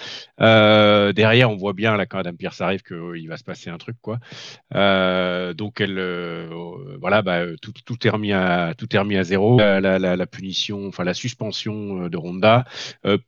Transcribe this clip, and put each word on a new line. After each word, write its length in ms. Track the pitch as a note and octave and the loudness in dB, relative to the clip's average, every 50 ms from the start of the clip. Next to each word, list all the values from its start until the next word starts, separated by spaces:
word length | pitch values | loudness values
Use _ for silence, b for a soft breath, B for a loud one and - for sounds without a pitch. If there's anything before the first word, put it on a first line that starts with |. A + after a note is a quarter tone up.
| B B B B B B B - | B B B B B B B 2
Euh, 720 | - A2+ A2+ A2 G#2+ G#2+ G#2+ G#2+ G#2+ G#2 G#2 G#2 G2+ G2+ | 4 6 6 8 8 8 6 6 6 6 6 6 4 2
derrière, 380 | G2 G#2 G#2+ A2 A2+ A#2+ B2+ A#2 | 2 4 4 6 6 6 6 4
on 60 | G#2 | 2
voit 160 | F#2+ F#2 G#2 | -2 -4 -6
bien, 240 | G2 F2+ G#2+ A2+ A2 | -4 -2 0 0 0
là, 100 | G2+ F#2 | 0 -2
quand 120 | - - F#2+ | -4 -4 -6
Adam 160 | F#2 F2 F2 | -6 -6 -8
Pearce 260 | D#2+ F2+ F2+ - - | -8 -10 -10 -8 -4
arrive, 220 | F#2+ F2 G3 - | -2 -2 -2 -4
que, 120 | - - F#2 | -6 -10 -14
euh, 240 | E2 E2+ F2 E2+ E2+ | -12 -12 -10 -12 -12
il 100 | E2 D#2+ | -12 -12
va 80 | E2 | -14
se 80 | D#2+ - | -14 -12
passer 260 | - E2+ - - F2 | -14 -14 -14 -12 -14
un 80 | E2+ E2 | -14 -12
truc, 180 | - - A#2 - | -12 -14 -14 -12
quoi. 180 | - G#2+ A2 A#2+ B B B B B B B B B - - | -10 -8 -8 -8 B B B B B B B B B -6 0
Euh, 800 | G2+ G2 G2 F#2+ F#2+ F#2 F#2 F#2 F#2 F2+ F2+ F2+ F2+ F#2 F2+ F2 | 2 4 4 4 4 2 2 0 0 0 0 -2 -2 -4 -6 -6
donc, 260 | D#2 G#2 G2+ - - | -8 -8 -8 -4 -4
elle, 180 | G#2+ G2 F#2+ F#2+ | -4 -4 -2 -4
euh, 500 | F#2 F2+ F2 F2 F2 E2+ E2+ E2 E2+ E2 E2+ E2+ F2 F2 F2 F2+ F#2 F#2 F#2+ F#2 | -4 -6 -6 -6 -8 -8 -10 -10 -12 -12 -12 -12 -12 -14 -14 -16 -16 -16 -14 -8
voilà, 220 | - F2+ G2+ G#2+ | -2 0 0 2
bah, 180 | F#2+ F#2+ F2+ F2 | 2 0 0 -2
euh, 160 | F2 F2 E2 - | -2 -4 -6 -12
tout, 120 | - - - - - | -14 -16 -18 -16 -12
tout 220 | - A#2+ A#2 - | -12 -8 -4 -2
est 40 | A2+ | -2
remis 220 | F#2+ G#2+ G#2 G2+ | 0 0 -2 0
à, 420 | G2+ F#2+ F#2 F2+ F2 F2 F2 E2+ D#2+ | 0 0 0 0 0 0 -2 -2 -4
tout 180 | - - A#2 - | -8 -8 -2 -2
est 40 | G#2 | 0
remis 180 | G2 G#2 G2+ | 0 0 0
à 80 | F#2+ F#2 | 0 0
zéro. 340 | E2+ G2 F#2+ G2+ A2 B2 A#2+ | 0 0 2 4 6 6 6
La, 220 | G#2+ G2+ G2 F#2+ | 6 6 4 4
la, 180 | F#2+ F#2+ F#2+ F#2+ | 2 2 2 2
la, 180 | F#2 F#2 F2+ | 2 0 0
la 100 | F2+ F2+ | -2 -4
punition, 600 | E2+ - - F#2 F#2+ F2+ - - - G#2 G2+ G2+ G2 | -6 -8 -12 -12 -8 -6 -6 -6 -6 -6 -8 -10 -10
enfin, 160 | F2 - F2+ | -8 -6 -4
la 100 | F2+ F2 | -4 -4
suspension, 880 | - - B2 - - A#2 G#2+ F#2+ - - A2 G#2+ G#2+ G#2 G2+ G2 F2+ F2+ | -4 -6 -8 -6 -6 -8 -8 -6 -6 -6 -6 -6 -6 -8 -6 -6 -6 -6
euh, 40 | F2 | -6
de 80 | E2+ | -6
Ronda, 480 | F2+ D#2 F2+ F2 F#2 F#2+ G#2+ A2+ B2 B2+ B B B B B B B - | -6 -8 -6 -4 2 4 4 4 4 2 B B B B B B B -2
euh, 120 | G2 G2+ - - | 0 0 0 0